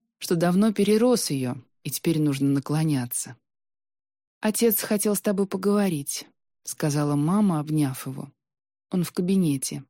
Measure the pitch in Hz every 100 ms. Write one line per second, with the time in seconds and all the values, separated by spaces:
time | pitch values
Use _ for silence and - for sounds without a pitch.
0 | _ _ - 175 175 180 220 202 202 214
1 | 247 240 - 135 127 - - _ 151 -
2 | 170 156 151 135 139 139 - 151 160 139
3 | 120 - - 120 _ _ _ _ _ _
4 | _ _ _ _ 214 208 233 208 - 208
5 | 214 202 214 196 196 - 202 104 180 151
6 | 139 - - _ _ _ - - 156 143
7 | 147 147 151 208 202 156 147 156 139 135
8 | 135 135 139 _ _ _ _ _ _ 185
9 | 170 - 180 190 165 135 - 147